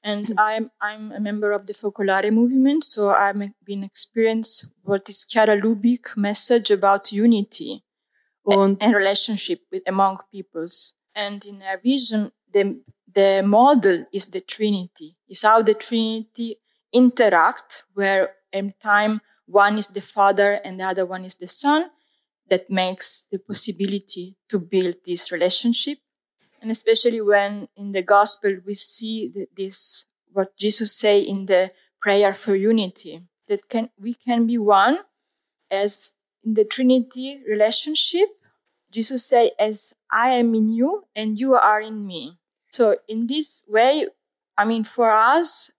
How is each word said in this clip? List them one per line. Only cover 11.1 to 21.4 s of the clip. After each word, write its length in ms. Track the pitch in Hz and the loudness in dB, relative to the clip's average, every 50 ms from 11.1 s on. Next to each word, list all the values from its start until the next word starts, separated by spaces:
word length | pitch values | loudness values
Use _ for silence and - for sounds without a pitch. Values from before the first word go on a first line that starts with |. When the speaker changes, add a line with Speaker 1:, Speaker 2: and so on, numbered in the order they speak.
| _ | _
Speaker 1:
And 300 | 208 208 202 208 202 202 | -8 -8 -8 -8 -12 -16
in 160 | 208 202 196 | -20 -20 -16
her 180 | 190 190 190 185 | -10 -10 -10 -4
vision, 520 | _ 240 269 277 247 - 220 214 208 - _ _ _ _ | _ -2 0 0 0 0 -2 -2 -4 -6 _ _ _ _
the, 300 | - 202 196 196 - - _ _ _ _ _ _ _ | 0 0 0 0 -4 -8 _ _ _ _ _ _ _
the 300 | 202 196 196 196 196 196 | 2 2 4 2 2 2
model 600 | 202 208 220 247 285 294 254 190 196 180 165 156 _ | 2 4 6 6 6 4 4 4 2 0 0 -4 _
is 160 | - 196 - | -6 -6 -6
the 140 | - - 185 | -4 -6 -12
Trinity, 760 | - - - - 214 208 208 190 180 175 _ - 160 151 _ _ _ _ | -12 -12 -8 -4 -2 -2 -2 -4 -6 -10 _ -20 -20 -20 _ _ _ _
is 120 | 196 - - | -4 0 2
how 180 | 214 220 226 | 4 4 4
the 120 | 220 220 208 | 4 2 0
Trinity 840 | 214 - - 240 226 226 220 220 220 220 _ _ - 233 226 220 _ _ _ _ _ _ _ | 0 -4 -6 -4 -2 -2 -2 -4 -8 -10 _ _ -12 -10 -10 -10 _ _ _ _ _ _ _
interact, 920 | - 247 254 247 247 - 233 208 185 170 160 151 151 - - _ - - - _ _ | 2 4 4 4 4 4 4 4 6 4 4 2 0 -4 -12 _ -12 -12 -12 _ _
where 420 | 202 196 196 196 190 185 - - _ _ _ | -4 -2 0 2 0 0 -2 -4 _ _ _
in 220 | - 196 196 202 - _ | -8 -8 -8 -8 -10 _
time 400 | _ 214 202 208 214 214 214 214 _ _ _ _ _ | _ 2 2 2 2 0 -2 -4 _ _ _ _ _
one 320 | _ 175 202 196 208 208 | _ 4 4 4 4 2
is 100 | 214 208 | 0 -2
the 140 | - 190 202 | -2 -4 -6
Father 580 | 196 - - 208 196 196 196 196 202 202 202 208 - | -14 -8 0 2 2 4 4 4 2 2 0 -2 -6
and 140 | 190 185 185 | -12 -12 -8
the 20 | 185 | -6
other 200 | 190 185 190 185 | -6 -4 -4 -4
one 180 | 175 185 185 185 | -4 -6 -12 -10
is 120 | 185 - | -12 -12
the 120 | _ | _